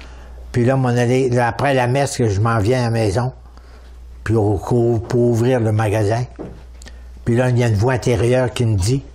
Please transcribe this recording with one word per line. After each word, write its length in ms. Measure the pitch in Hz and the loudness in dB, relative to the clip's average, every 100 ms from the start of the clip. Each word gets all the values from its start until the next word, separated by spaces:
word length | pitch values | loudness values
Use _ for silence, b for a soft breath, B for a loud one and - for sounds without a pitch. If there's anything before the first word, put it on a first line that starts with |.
| B B B B - | B B B B -6
Puis 140 | 123 | 0
là, 120 | 120 135 | 2 2
mon 120 | 127 | 2
allée, 420 | 120 120 127 131 | 2 2 2 2
là, 160 | 120 120 | 2 0
après 260 | - 139 | 0 0
la 140 | 131 123 | 2 2
messe, 300 | 139 135 - | 0 0 0
que 120 | 113 | 0
je 120 | 98 | 2
m'en 180 | 117 113 | 2 2
viens 220 | 101 127 | 2 2
à 40 | |
la 60 | 120 | 0
maison, 420 | 113 107 117 123 - - B B B B B - - | 0 0 0 -2 -6 -18 B B B B B -20 -8
puis 100 | - | -2
au, 260 | 113 104 95 - | 0 2 0 0
au, 280 | 123 117 113 | 2 2 0
pour 220 | 110 120 | 0 2
ouvrir 380 | 120 113 120 127 | 2 2 2 2
le 140 | 110 | 2
magasin. 520 | 107 110 107 101 117 127 - - - - B B B B - | 0 0 0 0 0 -4 -10 -16 -16 -20 B B B B -8
Puis 100 | - | 0
là, 140 | 120 127 | 2 2
il 100 | 120 | 2
y 60 | |
a 40 | 120 | 2
une 80 | 101 | 2
voix 180 | 127 | 2
intérieure 580 | 127 127 110 120 127 127 | 0 0 2 2 2 0
qui 140 | - 117 | 0 0
me 100 | 104 | 0
dit 260 | 98 139 - | 0 -2 -4